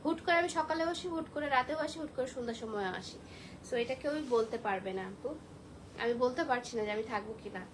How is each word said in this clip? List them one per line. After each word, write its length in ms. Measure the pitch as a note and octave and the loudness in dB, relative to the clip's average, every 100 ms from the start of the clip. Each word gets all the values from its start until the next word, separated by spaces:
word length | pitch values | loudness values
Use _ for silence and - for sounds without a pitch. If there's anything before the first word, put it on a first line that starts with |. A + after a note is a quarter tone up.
হুট 140 | D4+ E4 | 2 2
করে 120 | - E4+ | 6 6
আমি 80 | F4 E4+ | 6 2
সকালেও 300 | D#4 E4 E4 | 2 2 2
আসি, 120 | F4 F4+ | 0 -2
হুট 120 | E4 D#4+ | -2 -2
করে 120 | D4 D4 C4 | -2 4 4
রাতেও 220 | B3+ D#4 D#4 | 4 0 -2
আসি, 100 | D#4+ | -2
হুট 100 | D4+ - | -4 -2
করে 120 | B3+ | -2
সন্ধ্যার 240 | C4 A#3 A3+ | -2 -4 -4
সময়ও 300 | A3+ G#3 G3 F3+ | -4 -2 -2 -2
আসি। 160 | - - - - - - - | -8 -12 -14 -14 -14 -14 -2
So 60 | B3 | 0
এটা 120 | A#3+ C4 | 0 0
কেউই 200 | D4 D4+ C4+ | 0 0 4
বলতে 220 | A#3 A3+ A3+ G#3+ | 4 4 0 0
পারবে 260 | F#3+ F#3+ F#3+ | 0 0 -4
না 60 | F#3+ | -4
আপু, 160 | G3 B3 D4+ - - - - - - | -6 -6 -6 -10 -16 -16 -16 -14 0
আমি 120 | A#3 A#3+ | 2 4
বলতে 180 | B3 B3+ D4 | 4 4 4
পারছি 220 | B3 B3 A#3 | 2 2 -2
না 60 | G#3 | 0
যে 60 | G#3 | 0
আমি 80 | A3 | 0
থাকবো 200 | G#3+ G#3+ G#3 | -2 -4 -8
কি 80 | G3+ F#3+ | -8 -8
না। 60 | D3 | -8